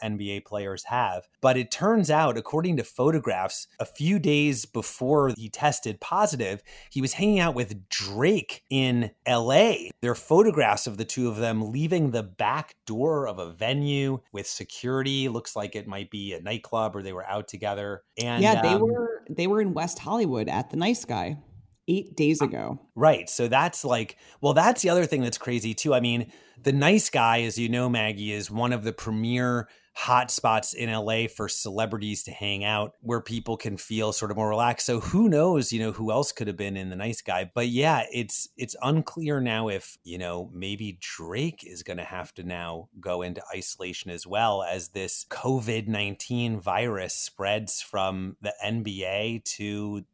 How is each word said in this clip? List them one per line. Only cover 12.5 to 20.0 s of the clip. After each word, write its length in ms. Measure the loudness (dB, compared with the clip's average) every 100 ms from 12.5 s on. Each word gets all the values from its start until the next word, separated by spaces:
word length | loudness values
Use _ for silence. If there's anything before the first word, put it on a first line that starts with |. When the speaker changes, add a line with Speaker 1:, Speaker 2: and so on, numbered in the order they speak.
| -2 -6 -16 -8
Speaker 1:
door 420 | -2 0 0 -2
of 120 | -6
a 120 | -10
venue 680 | -4 -2 0 0 0 0 -4 _
with 140 | -10 -8
security. 840 | -10 -10 -8 -4 -2 -2 -2 -2
Looks 280 | -4 -6 -6
like 200 | -6 -8
it 120 | -10
might 240 | -10 -10
be 220 | -10 -8
a 80 | -8
nightclub 540 | -8 -8 -4 -2 -2 -4
or 60 |
they 120 | -8
were 140 | -10 -6
out 200 | -6 -6
together. 560 | -6 -4 -4 -6 -8 _ -4
And, 280 | -2 4
Speaker 2:
Yeah, 180 | 4 6
they 80 | 4
Speaker 1:
um, 120 | 4
Speaker 2:
were, 420 | 2 0 -4 -8 -10
they 200 | -2 0
were 120 | 2
in 140 | 2
West 240 | 0 -4
Hollywood 500 | -6